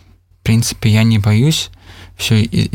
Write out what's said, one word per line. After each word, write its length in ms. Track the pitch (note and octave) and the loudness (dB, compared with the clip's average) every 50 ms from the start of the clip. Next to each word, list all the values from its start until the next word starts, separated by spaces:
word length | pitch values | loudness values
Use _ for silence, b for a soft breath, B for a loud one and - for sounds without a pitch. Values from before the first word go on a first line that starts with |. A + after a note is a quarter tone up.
| b b b b b _ _ _ | b b b b b _ _ _
В 20 | - | -2
принципе, 440 | - - A#2+ - - - - - A2+ | 0 0 0 0 -2 -4 -4 0 0
я 140 | G#2 A2 A2 | 2 2 2
не 160 | A2+ A2+ G#2+ | 2 2 2
боюсь. 500 | G2+ G#2+ G#2 A2 B2+ D#3 D#3+ - - - B B B B B B B B B | 2 2 2 2 2 0 0 -2 -4 -8 B B B B B B B B B
Всё 200 | - - - A#2 | -8 -4 -2 0
и-, 100 | G#2+ G#2 - - - G#2 - - | 0 0 0 -2 -2 -2 0 0